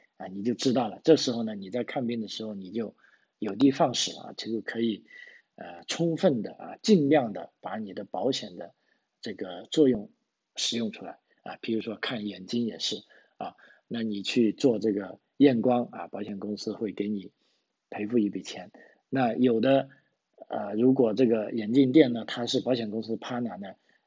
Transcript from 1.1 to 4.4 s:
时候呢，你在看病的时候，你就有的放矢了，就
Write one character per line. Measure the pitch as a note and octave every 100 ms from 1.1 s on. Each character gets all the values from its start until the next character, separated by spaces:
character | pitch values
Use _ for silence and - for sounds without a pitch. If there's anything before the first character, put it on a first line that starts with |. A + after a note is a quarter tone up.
| C#3+
时 | C3+
候 | A#2
呢， | A2
你 | G#2 F#2+
在 | B2
看 | A#2 C#3+ A#2
病 | A#2
的 | G#2
时 | - G#2+
候， |
你 | G2+ F#2
就 | A2+ G#2 - _ _ _ _
有 | C3+
的 | C#3 C#3
放 | C3+ D3
矢 | C3+ -
了， | - -
就 | -